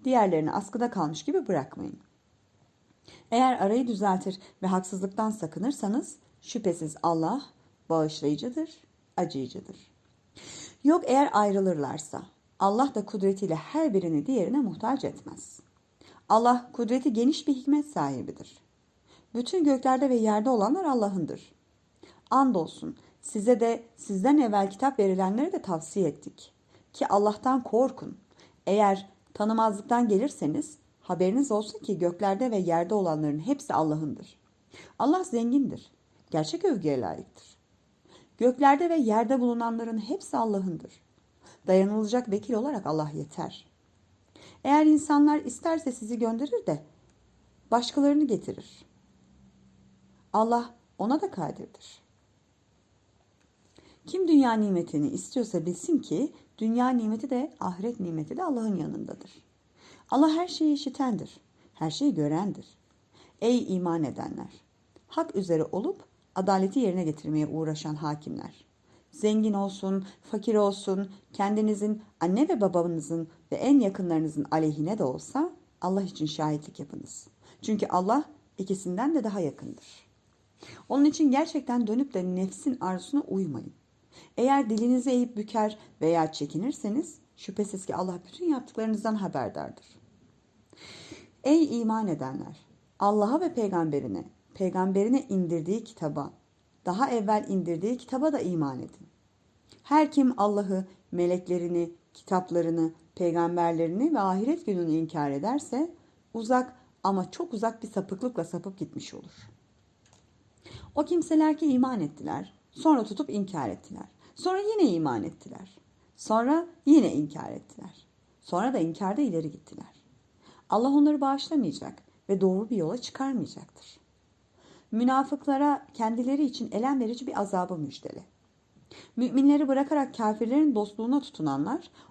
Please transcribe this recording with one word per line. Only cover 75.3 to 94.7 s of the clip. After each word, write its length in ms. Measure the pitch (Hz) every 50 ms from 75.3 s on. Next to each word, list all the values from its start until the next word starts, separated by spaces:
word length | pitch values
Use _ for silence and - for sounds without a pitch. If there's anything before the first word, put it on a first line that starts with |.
| - 269 311 359 - - _ _ _ _
Allah 220 | - 180 185 196 196
için 240 | 180 - - 156
şahitlik 540 | 151 - - 156 151 151 147 151 - - -
yapınız. 460 | 151 - - - - - - - - - _ _ _ - - _ -
Çünkü 240 | - 220 202 -
Allah 380 | - - 180 185 190 226 285 311 - - - _ _ _ -
ikisinden 560 | 190 - 196 190 - 185 180 185 240 285 330
de 100 | 302 214
daha 160 | 220 190 202
yakındır. 680 | 175 143 - - - - - - - - - - - _ _ _ _ _ _ _ _ _ _ _ - - - - - -
Onun 160 | 233 277 285
için 260 | 302 294 - 320 285
gerçekten 560 | 254 277 320 330 - 302 247 - 240 247 233
dönüp 280 | 202 214 247 285 277 -
de 200 | 190 180 180 180
nefsin 440 | 180 190 190 - - - 294 247 -
arzusuna 400 | - 185 185 180 - - - 285
uymayın. 520 | - - - 190 190 160 135 113 - - - _ _ _ _ _ _ _ _ - - - _
Eğer 340 | - 233 269 277 277 277 214
dilinizi 400 | 220 214 226 240 254 254 247 269
eğip 260 | 254 247 247 240 -
büker 420 | 208 208 - - 226 214 214 214 - - - _ -
veya 320 | 156 160 170 165 160 160 156
çekinirseniz 880 | - 147 147 - 156 196 262 294 - - 208 208 269 339 - - - _ _ _
şüphesiz 500 | - - - 190 - 208 202 - 190 -
ki 100 | - 185
Allah 220 | - 185 185 180 180 180
bütün 220 | - - - 359 339
yaptıklarınızdan 640 | 302 254 247 - - - 220 220 220 208 214 226 220
haberdardır. 720 | 208 196 170 - 143 123 98 - - 71 65 - - - - - - _ _ _ _ _ _ _ _ _ _ _ _ _ _ - - - - - - - - - - - - _ _ -
Ey 360 | 262 302 330 320 285 233 240
iman 280 | 233 220 220 220 220 196
edenler! 580 | 160 - 127 131 135 - - - - - _ _ _ _ _ _ _ -
Allah'a 420 | 202 202 208 214 208 208 262 320
ve 140 | 359 320 -
peygamberine, 720 | 254 220 196 185 175 165 160 147 143 135 120 95 82 - - - _ _ _ -
peygamberine 720 | - 190 185